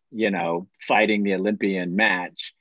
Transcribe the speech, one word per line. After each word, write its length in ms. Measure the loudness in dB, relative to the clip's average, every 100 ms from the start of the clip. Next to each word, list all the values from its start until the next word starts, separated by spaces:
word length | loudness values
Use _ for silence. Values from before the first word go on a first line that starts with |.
| _
you 180 | -4 -2
know, 380 | 0 -2 -4 -6 -10
fighting 420 | 0 2 4 2
the 120 | 0
Olympian 600 | 0 0 0 -2 -2 -2 0
match. 580 | 2 0 -4 -10 -16 -18